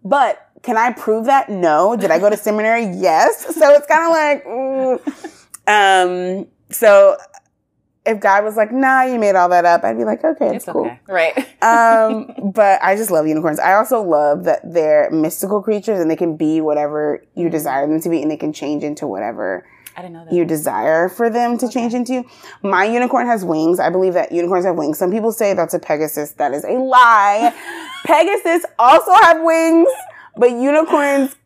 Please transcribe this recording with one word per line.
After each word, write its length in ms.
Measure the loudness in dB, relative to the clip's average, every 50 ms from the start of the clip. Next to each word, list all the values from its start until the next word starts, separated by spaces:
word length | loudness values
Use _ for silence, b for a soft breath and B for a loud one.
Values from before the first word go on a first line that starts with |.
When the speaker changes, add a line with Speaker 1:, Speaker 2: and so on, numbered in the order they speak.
| _
Speaker 1:
but 360 | 0 0 2 2 0 -2 -6 _ _ _ -16 _
can 160 | -4 -2 0
I 140 | 0 -2 -2
prove 340 | -6 -4 -2 -2 -2 0
that? 240 | 2 0 0 0 -2
No. 440 | -6 -2 0 2 2 4 2 2 0
Did 140 | 0 0 0
I 80 | 0 2
go 120 | 2 2
to 60 | 0
Speaker 2:
<laughs> 120 | 0 -4 -4
Speaker 1:
seminary? 360 | -4 -2 0 0 0 0 -2
Yes. 680 | -4 -6 -2 0 0 2 4 2 2 0 -2 -8 -12 -2
So 140 | 2 4 6 6
it's 120 | 6 4
kinda 220 | 4 0 2 2 2
like, 360 | 2 2 2 0 0 -2 -4
mm. 540 | -10 -8 -6 -6 -4 -4 -2 -2 -2 -2 -2 -4 B -12 B B -20 B B B B B -8 _
Um, 800 | 0 2 4 4 4 4 4 2 2 -2 -4 -6 -6 -6 -8 -10 -14 _ _ _ _
so 460 | -8 2 4 6 8 8 8 6 4 0 -6 -20 _ -20 _ _ _ _ _ _ _ _ _ _ _ _ _
if 120 | -4 -4 0
God 260 | 2 2 2 2 2
was 120 | -2 -2
like, 160 | -2 -2 -2 0
"Nah, 300 | -2 0 2 2 2 2
you 160 | 0 0 -2
made 180 | 0 2 2
all 140 | 2 2 4
that 140 | 2 2 4
up," 180 | 4 2 2 0
I'd 120 | -2 -4 -2
be 60 | -2
like, 200 | -4 -4 -2 -2
"Okay, 220 | -4 -2 -2 -2 -4 -4
it's 80 | -4 -8
Speaker 2:
It's 80 | -8 -6
Speaker 1:
cool." 140 | -6 -6
Speaker 2:
okay. 140 | -6 -8 -14 _
Right. 400 | -6 -2 -2 -2 0 -2 -4 -8 -8 _
<laughs> 40 | _ 2
Speaker 1:
Um, 880 | 2 4 4 4 4 4 4 2 0 -2 -4 -8 -12 -14 -8 -8 -6 0
but 280 | 2 2 2 2 2 2
I 140 | 0 0
just 140 | 0 -2 -2
love 160 | 0 0 0
unicorns. 340 | 0 -2 0 -2 -2 -4 -2
I 140 | 0 2 2
also 260 | 2 2 0 -2 -2 0
love 420 | 0 0 2 2 2 0 0 0
that 160 | -2 -2 -2 -4
they're 460 | -4 -2 -2 0 2 2 2 2 0
mystical 500 | 0 -2 -2 -2 -4 -6 -6 -4 -4 -4 -2
creatures 380 | -2 -4 -4 -2 -4 -2 -2
and 100 | 0 -2
they 60 | -2
can 200 | -2 -2 -4 -2 -2
be 240 | -2 -2 0 0 -2
whatever 600 | -2 -2 -2 -2 -4 -4 -4 -4 -4 -4 -6 _ _ _
you 140 | -6 -6 -4
Speaker 2:
Mm. 20 |
Speaker 1:
desire 360 | -4 -4 -4 -4 -4 -2 -2
them 140 | -2 -2 -2
to 80 | -2 -2
be, 140 | -4 -2 -2
and 80 | -4
they 80 | -6 -4
can 160 | -6 -8 -8
change 280 | -8 -8 -6 -6 -6 -6
into 240 | -8 -8 -8 -8
whatever 600 | -8 -8 -6 -8 -8 -8 -8 -6 -6 -6 -8 -10 B B B B B B
Speaker 2:
I 60 | -18
didn't 140 | -18 -18 -18
know 100 | -20 -10
that. 80 | -4 -2
Speaker 1:
you 140 | -2 0
desire 640 | 0 -2 -4 -4 -4 -4 -2 0 0 2 2 0 -2
for 180 | -2 -2 -2 -2
them 300 | 0 0 -2 -2 -2 -2
to 80 | -4
Speaker 2:
Okay. 60 | -4 -4
Speaker 1:
change 180 | -4 -6 -4 -4
into. 320 | -4 -4 -4 -6 -6 -8 B B B B B B B -6
My 220 | -2 0 0 0
unicorn 420 | 0 0 -2 -2 0 0 -2 0
has 180 | 0 -2 -2 -2
wings. 340 | -4 -2 0 0 0 0 0
I 120 | 0 -2
believe 240 | 0 0 0 0 0
that 180 | -2 -4 -2 -4
unicorns 320 | -4 -2 -2 -2 -2 0
have 120 | -2 -2
wings. 200 | -2 -4 -4 -4 -4
Some 120 | -4 -4 -4
people 200 | -2 -2 -4 -4
say 200 | -2 -2 -2 0
that's 220 | -2 -2 -4 -4
a 40 | -8
Pegasus. 540 | -4 -4 -4 -4 -4 -6 -6 -8 -10 -10 -8
That 220 | _ -6 -4 -4
is 100 | -6 -6
a 140 | -4 -4 -4
lie. 720 | -2 2 4 4 6 6 6 4 4 2 0 2 0 -2 -2 B B B B B
Speaker 2:
<laughs> 260 | B B B B B
Speaker 1:
Pegasus 580 | 0 2 2 2 0 -2 -4 -2 -2 -2 -2 -2 -6 _ 2
also 340 | 4 6 6 4 4 4 4 6
have 220 | 8 6 4 4 2
wings, 460 | 0 2 2 2 2 4 4 4 2 0 -4 -12 -20 B B B B B 0
but 120 | 0 0 2
unicorns 840 | 2 0 2 2 2 2 2 0 0 0 2 0 0 -2 -2 -6 _ _